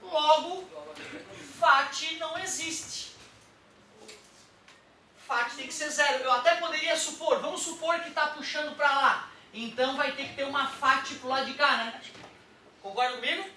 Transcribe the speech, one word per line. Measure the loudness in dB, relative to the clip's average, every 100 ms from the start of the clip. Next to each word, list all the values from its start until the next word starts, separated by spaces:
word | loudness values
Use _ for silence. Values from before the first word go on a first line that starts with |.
Logo, | -2 0 6 6 4 -8 -10 -14 -14 -14 -12 -14 -14 -16 -16 2
fat | 6 6 4 -4 -6 -4
não | -6 -6
existe. | -6 -4 -4 -6 -8 -10 -12 -14 -20 -20 -20 _ _ -20 -20 -20 -20 -20 -20 -20 -20 _ -20 -20 _ _ _ _ -2
fat | 0 0 -4
tem | -10
que |
ser | -6 -4
zero. | 2 2 2
Eu | 2
até | 4 6 4
poderia | 0 -2 0 0
supor, | 0 -2 2 2
vamos | 2 -4
supor | -6 -6 0 0
que | 0
tá | 0 0
puxando | 0 -6 -4 -6 2
pra | 2
lá. | 4 4 2 -4 -16 -18
Então | -10 -10 0 0 2
vai | -2
ter | -2 -8
que | -6
ter |
uma | -2 0 -2
fat | 0 2 2 0 -8
pro | -2
lado | -2 -2
de | 2
cá, | 4 4
né? | 0 -8 -16 -18 -20 -20 -20 -20 -20 -16
Concorda | -8 0 0 2
comigo? | -2 -2 -4